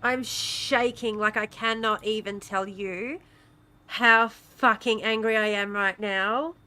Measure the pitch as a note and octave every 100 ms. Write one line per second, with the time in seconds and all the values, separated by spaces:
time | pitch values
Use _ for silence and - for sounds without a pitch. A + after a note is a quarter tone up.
0 | A#3 B3+ B3 - - - - C4 B3 A#3+
1 | A#3+ G#3+ G#3+ G#3+ G#3+ - A3+ A3+ A3+ G#3+
2 | G#3 G#3+ G3+ G3+ - G3 G3 F#3+ G3+ F3+
3 | A#3 D#4+ - _ _ _ _ _ _ -
4 | A#3+ A3+ A3+ - - - B3+ A3 - A3
5 | G#3+ A3 A3 A3 G#3+ G#3 G3+ G3+ G3 F#3
6 | G#3 F#3+ G3 A3+ D#4 F4